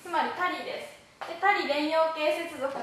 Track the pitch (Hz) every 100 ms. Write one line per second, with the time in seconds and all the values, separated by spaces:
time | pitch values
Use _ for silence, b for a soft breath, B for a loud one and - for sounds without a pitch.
0 | 349 320 - - 370 359 - - - -
1 | - - - 349 381 403 269 294 302 320
2 | 320 311 302 339 330 285 269 240